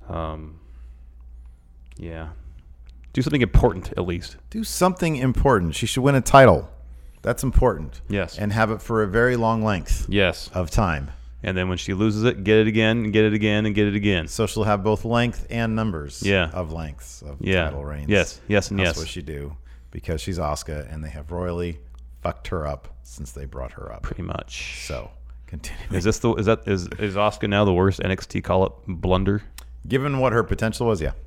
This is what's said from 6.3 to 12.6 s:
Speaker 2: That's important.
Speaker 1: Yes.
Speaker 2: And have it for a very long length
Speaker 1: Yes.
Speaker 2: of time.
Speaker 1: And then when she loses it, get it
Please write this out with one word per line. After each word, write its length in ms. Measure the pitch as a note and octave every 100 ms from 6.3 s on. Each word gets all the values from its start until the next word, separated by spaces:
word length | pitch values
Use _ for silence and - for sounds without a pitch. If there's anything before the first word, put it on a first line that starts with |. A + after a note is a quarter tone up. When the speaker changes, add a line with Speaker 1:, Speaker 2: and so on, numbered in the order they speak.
| C#3 B2+ E2 - - - - - -
Speaker 2:
That's 220 | - A#2+
important. 580 | C3 - B2+ E2+ D#2+ - -
Speaker 1:
Yes. 300 | G2+ E2+ -
Speaker 2:
And 160 | G#2
have 180 | A2 A2
it 100 | A2
for 220 | - A2+
a 40 | G#2
very 280 | G#2+ B2 B2
long 280 | A2+ A2+
length 420 | G#2+ F#2+ - - -
Speaker 1:
Yes. 400 | G2+ F#2+ E2 -
Speaker 2:
of 180 | F#2 F2
time. 400 | - G2 D2+ C#2 - - -
Speaker 1:
And 140 | - F#2
then 120 | F#2
when 80 | F2+
she 160 | -
loses 300 | F#2+ A2 G#2+
it, 200 | A#2 A2
get 160 | F#2+
it 80 | A2